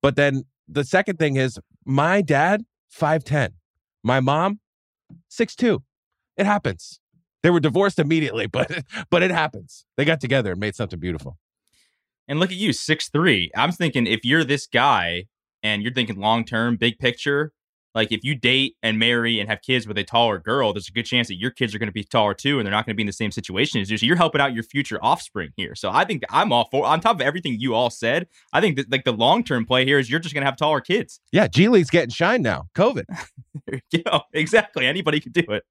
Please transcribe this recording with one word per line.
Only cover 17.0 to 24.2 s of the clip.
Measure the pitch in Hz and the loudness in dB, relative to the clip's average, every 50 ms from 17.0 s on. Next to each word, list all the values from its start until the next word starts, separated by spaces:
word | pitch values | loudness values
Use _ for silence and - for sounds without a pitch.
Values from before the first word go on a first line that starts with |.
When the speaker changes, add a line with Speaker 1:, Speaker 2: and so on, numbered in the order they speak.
| - 123 120 - - 143 143 143 151 156 _ _ _ _ _ _ _ _ _ | -2 -2 -2 -2 -4 -2 -2 -2 -2 -4 _ _ _ _ _ _ _ _ _
Speaker 2:
like, | 113 110 107 | -2 -2 0
if | 113 107 - | -2 -4 -2
you | 131 151 | -4 -6
date | 123 - 120 127 135 135 139 - _ | 0 0 2 2 2 0 -2 -4 _
and | - 113 110 110 | -4 -2 0 2
marry | 113 117 120 120 117 117 117 107 | 2 2 2 2 0 0 -2 -2
and | 101 104 | -2 -4
have | 107 101 | -6 -6
kids | - - 131 127 107 | -2 -2 -2 -2 -2
with | 107 104 98 | -4 -6 -6
a | 101 | -6
taller | - - 117 120 117 104 92 | -2 2 2 2 2 0 -2
girl, | 80 107 117 139 127 107 | -4 -2 0 0 0 0
there's | 98 104 92 - | -2 -4 -8 -8
a | |
good | 92 117 110 | -8 -8 -6
chance | - 127 123 117 - | -2 0 0 0 -2
that | 98 | -6
your | 87 101 127 | -6 -6 -8
kids | - - 127 113 101 | -4 -4 -4 -4 -2
are | 107 | -6
gonna | 113 104 | -6 -6
be | 87 107 | -6 -8
taller | 98 _ - 120 107 104 | -10 _ 0 2 2 2
too, | 98 - - 139 143 135 | 0 -2 -2 -2 0 0
and | 110 | -2
they're | 98 | 0
not | 101 107 110 | -2 -2 -2
gonna | - 107 | -2 -4
be | 101 | -4
in | 110 | -4
the | 101 | -4
same | 98 - 110 104 | -4 -4 -6 -6
situation | - - 92 - 92 98 - 151 - 120 | -6 -8 -10 -6 -2 -2 -2 0 -2 -4
as | 98 98 | -2 -2
you. | 110 104 | -2 -2
So | - | 2
you're | 123 170 | 2 2
helping | 175 | 2